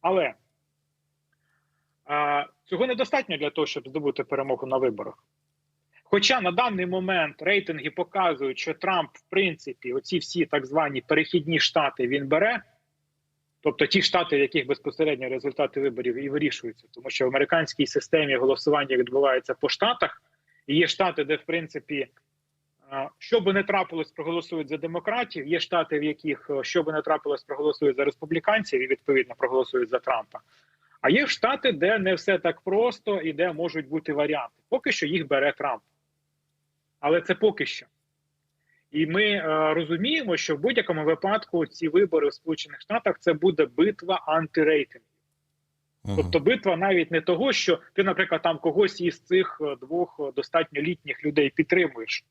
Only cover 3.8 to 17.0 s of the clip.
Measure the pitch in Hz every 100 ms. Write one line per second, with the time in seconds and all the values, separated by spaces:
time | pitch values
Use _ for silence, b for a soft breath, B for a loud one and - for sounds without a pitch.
3.8 | 131 143 143 135 131 135 135 127 131 131
4.8 | 127 104 104 - _ _ _ _ _ _
5.8 | _ b _ 202 202 262 185 175 247 196
6.8 | 180 185 185 185 156 - 156 202 196 156
7.8 | 147 147 175 196 180 139 139 196 - 156
8.8 | 185 185 147 - _ 196 190 156 - 127
9.8 | 127 131 - 180 - 175 156 151 131 151
10.8 | 151 135 - 151 160 175 151 160 - 170
11.8 | 143 - 123 143 139 156 208 240 - _
12.8 | _ _ _ _ _ _ _ _ 151 147
13.8 | 147 190 - 180 165 143 135 160 127 139
14.8 | - - 156 135 127 131 135 131 139 -
15.8 | 139 117 123 120 139 143 147 - 120 107
16.8 | _ -